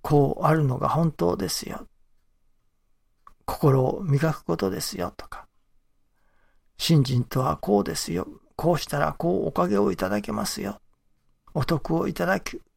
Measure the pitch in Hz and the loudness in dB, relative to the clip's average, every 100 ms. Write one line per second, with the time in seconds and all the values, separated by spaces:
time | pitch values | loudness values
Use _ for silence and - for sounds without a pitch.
0 | - 147 139 - 151 160 143 127 - 156 | 4 4 4 2 2 4 2 0 0 2
1 | 165 - 87 - 90 - - - - _ | 0 2 0 0 -4 -4 -8 -12 -14 _
2 | _ _ _ _ _ _ _ _ _ _ | _ _ _ _ _ _ _ _ _ _
3 | _ _ - _ - - 151 135 131 - | _ _ -20 _ -10 2 4 4 2 -2
4 | 185 139 160 - - 165 95 - - 202 | 0 2 2 -2 -4 -2 -2 -2 -6 -6
5 | 90 - - - - _ _ _ _ _ | -8 -8 -16 -16 -18 _ _ _ _ _
6 | _ _ _ _ _ _ _ - - 156 | _ _ _ _ _ _ _ -6 4 4
7 | 131 123 123 135 131 147 - 202 - - | 4 0 0 -2 -2 -2 2 2 2 -4
8 | - 170 - - _ - 160 170 - 143 | -4 -4 -4 -12 _ -2 0 0 -2 0
9 | 156 - 170 190 160 - 180 - 208 180 | 0 0 -2 0 0 0 2 2 2 0
10 | 95 104 - 104 - - 98 - _ _ | -2 -2 -4 -6 -4 -6 -8 -8 _ _
11 | _ _ _ _ - 160 - 160 - 165 | _ _ _ _ -8 -4 0 -2 0 0
12 | 196 170 175 196 - - _ | 0 -2 -2 -2 -4 -12 _